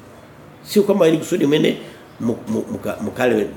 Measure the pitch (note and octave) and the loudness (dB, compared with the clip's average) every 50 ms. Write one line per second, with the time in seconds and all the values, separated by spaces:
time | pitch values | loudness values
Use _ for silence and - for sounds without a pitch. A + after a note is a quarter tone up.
0 | - - - - - - - - - - - - - - - G#3 G3 - - G#3 | -20 -20 -20 -20 -20 -20 -20 -20 -20 -20 -20 -20 -8 0 2 2 4 4 4 4
1 | E3+ D#3+ D#3+ D#3 - - E3+ F3+ D#3+ C#3 D3 D#3 D#3 - - - - - - - | 4 4 4 2 0 -2 -2 0 2 2 2 4 2 2 0 -2 -6 -16 -18 -20
2 | - - - - A2+ A#2 A2+ - - - A2 A2 - - A#2 G2 - G#2 G2 - | -20 -20 -12 -6 -4 -4 -4 -4 -4 -6 -4 -4 -4 -6 -8 -8 -6 -8 -8 -6
3 | A2 G#2 - - B2 B2+ A#2 G#2+ G2+ - - | -6 -8 -4 -2 0 2 2 2 0 -2 -6